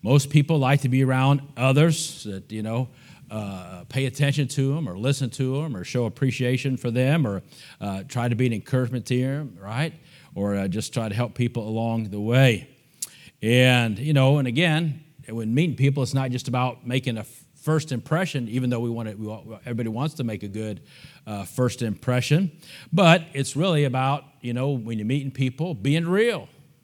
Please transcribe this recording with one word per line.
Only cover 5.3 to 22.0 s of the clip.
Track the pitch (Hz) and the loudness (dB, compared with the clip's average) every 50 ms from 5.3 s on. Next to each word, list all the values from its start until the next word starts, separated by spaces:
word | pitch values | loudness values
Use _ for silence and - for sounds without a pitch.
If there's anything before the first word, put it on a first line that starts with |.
to | - - 135 127 131 139 | -4 -4 -4 -2 -2 -4
'em | 156 160 139 | -4 -6 -8
or | 92 | -8
show | 87 - - 123 120 | -10 -4 -2 -2 -2
appreciation | 110 - - 143 131 120 - 127 123 131 127 - 139 131 | -2 -2 -2 -2 -2 0 0 0 0 0 0 -2 -2 -4
for | 120 - 123 | -2 -4 -2
them | 113 123 127 131 151 170 143 | 0 0 2 2 2 2 0
or, | 107 98 92 - - - - - - - _ | 0 -2 -4 -8 -12 -20 -20 -20 -20 -16 _
uh, | - 101 95 95 98 | -8 -6 -6 -6 -8
try | - - 123 117 123 | -6 -4 -2 0 0
to | 120 | 0
be | 113 127 | 0 0
an | 123 | 0
encouragement | 117 101 - - - 127 127 120 127 123 98 | 0 -4 -4 -2 -2 0 0 -2 -4 -8 -4
to | - 127 123 | -2 -2 -2
'em, | 127 131 135 147 151 127 95 87 | 0 -2 -4 -6 -8 -10 -14 -16
right? | 98 101 110 123 156 165 - - _ - - - - - - | -12 -8 -4 -4 -4 -4 -6 -12 _ -20 -20 -20 -20 -14 -6
Or, | - 101 101 101 | -4 -2 -2 0
uh, | 98 98 98 | 0 -2 -2
just | 90 107 107 - | -2 -4 -6 -4
try | - 120 113 110 | -4 -4 -4 -2
to | 101 | -2
help | 107 123 113 - | -2 -2 -2 -2
people | - 123 113 - 120 107 | -2 -2 -2 -2 -4 -6
along | 110 110 113 117 117 113 113 110 101 | -4 -4 -2 -2 -2 -2 -2 -4 -4
the | 98 104 | -6 -4
way. | 104 110 120 131 135 131 113 101 - - _ _ _ _ _ _ - - - - - - _ _ | -2 2 6 6 6 6 6 4 -2 -12 _ _ _ _ _ _ -14 -14 -14 -20 -20 -20 _ _
And, | - 110 120 123 127 127 127 123 117 113 104 95 | 0 4 6 6 6 6 6 4 2 0 -2 -4
you | 127 151 | 0 2
know, | 156 139 131 135 143 147 | 4 4 6 6 4 4
and | 135 | 2
again, | 123 117 139 175 170 156 151 170 160 135 - - _ _ - - - | 0 2 2 2 2 2 2 0 -2 -4 -6 -12 _ _ -20 -14 -10
when | 110 117 113 110 117 | -8 -4 -2 0 2
meeting | 139 175 175 123 | 2 2 2 2
people, | 123 135 139 139 143 | 2 2 2 2 2
it's | 131 - - | -2 0 0
not | 135 135 131 | -2 0 0
just | 123 123 - - | -4 -4 -4 -2
about | 120 127 127 127 120 - - | -2 0 0 -2 -4 -6 -6
making | 120 123 135 135 131 117 | -2 -2 -2 -2 -2 -6
a | 110 | -6
f-, | 101 - - - - _ _ | -8 -12 -16 -20 -20 _ _
first | - - 151 156 156 151 - | -8 -2 0 0 0 0 -2
impression, | 131 117 - - 156 165 190 165 - 139 120 | -6 -6 -2 -2 -2 -2 -2 -2 -4 -6 -6
even | 110 110 127 127 123 | -2 -4 -2 0 0
though | 123 117 | -2 -2
we | 120 117 | -2 -4
want | 117 113 113 110 | -4 -6 -6 -8
to, | 101 | -8
we | 101 110 | -8 -8
wa-, | 107 107 110 - 110 110 98 - | -10 -10 -10 -12 -16 -18 -14 -10
everybody | 123 120 110 120 113 | -8 -6 -4 -4 -4
wants | 107 117 143 160 156 | -4 -4 -4 -4 -4
to | - 123 | -4 -6
make | 117 107 101 | -6 -6 -6
a | 104 104 | -8 -8
good, | 98 107 110 107 104 - - _ - - - - - - _ | -8 -8 -6 -8 -8 -10 -14 _ -20 -20 -20 -20 -20 -20 _
uh, | - 107 101 95 | -10 -10 -10 -10
first | - - - 127 120 - - | -8 -2 0 0 0 0 -2
impression, | 120 113 101 - | -4 -4 -4 -4